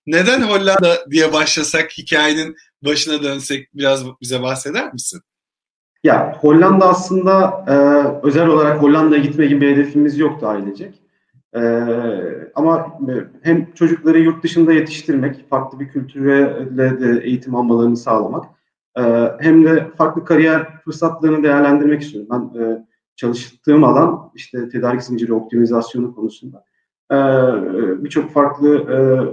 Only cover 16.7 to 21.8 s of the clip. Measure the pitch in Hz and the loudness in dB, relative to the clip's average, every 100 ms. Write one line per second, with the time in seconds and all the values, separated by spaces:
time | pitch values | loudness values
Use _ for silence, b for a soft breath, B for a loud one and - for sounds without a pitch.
16.7 | 131 131 127 120 120 120 123 131 123 120 | -2 0 0 0 0 -2 -6 -4 -2 0
17.7 | 117 117 117 120 110 135 - - _ _ | 2 2 0 -2 -2 -2 -8 -12 _ _
18.7 | _ _ 123 117 117 117 - 160 160 160 | _ _ -4 0 2 0 0 4 6 6
19.7 | 156 - - 156 160 - 156 160 156 139 | 4 0 -2 -2 -2 0 2 4 2 -2
20.7 | - 156 147 165 151 156 156 147 143 143 | -12 -14 -4 -4 0 0 2 2 4 4
21.7 | 143 | 4